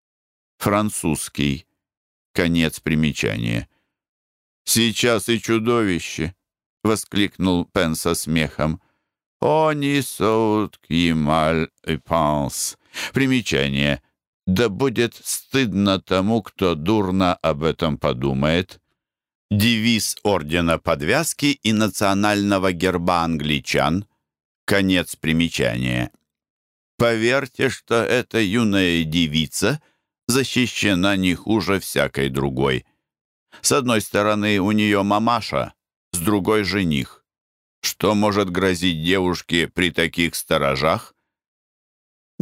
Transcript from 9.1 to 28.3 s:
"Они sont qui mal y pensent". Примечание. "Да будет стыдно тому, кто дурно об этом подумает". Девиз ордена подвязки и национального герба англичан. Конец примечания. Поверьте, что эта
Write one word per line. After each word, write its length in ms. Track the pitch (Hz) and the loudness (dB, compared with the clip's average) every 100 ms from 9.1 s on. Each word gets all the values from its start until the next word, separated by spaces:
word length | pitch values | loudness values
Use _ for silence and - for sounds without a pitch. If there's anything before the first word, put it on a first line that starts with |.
| _ _ _ | _ _ _
"Они 600 | - 151 156 151 143 143 | 0 2 0 0 0 0
sont 720 | 127 - 104 110 110 107 101 - - | -2 -2 0 2 2 0 -2 -8 -4
qui 240 | 82 85 | 0 2
mal 560 | 80 73 80 78 82 69 _ | 2 2 2 2 0 -2 _
y 120 | - 78 | -6 -6
pensent". 840 | - 82 76 76 67 - - - _ - - | -2 0 0 0 -2 -4 -8 -10 _ -12 -6
Примечание. 880 | 131 135 127 101 69 69 69 71 65 - _ _ _ - | -2 0 0 0 -2 0 0 0 -2 -6 _ _ _ -2
"Да 220 | 92 120 | 0 0
будет 460 | 98 139 113 117 | 0 -2 0 -2
стыдно 880 | - - - - 135 123 92 101 95 | -4 -10 -10 -4 0 0 2 2 0
тому, 420 | - 92 98 113 | 0 0 2 0
кто 320 | - - 92 | -4 -2 0
дурно 600 | 82 80 110 95 95 92 | 0 0 2 2 2 0
об 280 | 90 80 73 | 0 -2 0
этом 340 | 80 71 82 71 | -2 -2 -2 -2
подумает". 840 | 73 62 69 67 73 85 92 - _ _ _ _ _ _ _ | -2 -2 -2 0 0 0 -2 -10 _ _ _ _ _ _ _
Девиз 640 | 104 110 117 113 113 - - | 0 2 2 2 2 0 -4
ордена 540 | 104 95 76 85 85 80 | 0 0 0 0 2 0
подвязки 680 | - 78 76 135 165 - 143 | 0 -2 0 0 -2 -2 -2
и 260 | 139 107 | 0 0
национального 1000 | 107 107 - 101 98 104 101 101 98 95 | 0 0 0 0 2 2 0 0 0 0
герба 500 | 87 92 90 87 87 | 0 0 0 0 0
англичан. 840 | 82 80 76 73 - 69 69 90 104 _ _ _ _ _ | 0 -2 -2 -4 -2 0 0 0 -4 _ _ _ _ _
Конец 500 | - 98 95 90 82 | -2 0 2 2 0
примечания. 960 | - 78 80 82 - 62 58 64 62 62 - _ _ _ _ _ _ _ - | -4 -2 0 0 0 -2 -2 -2 -4 -6 -10 _ _ _ _ _ _ _ -2
Поверьте, 720 | 117 113 113 135 135 - 131 | 0 2 2 0 -2 -2 -2
что 280 | - - 117 | -2 0 0
эта 440 | 110 123 107 | 2 0 0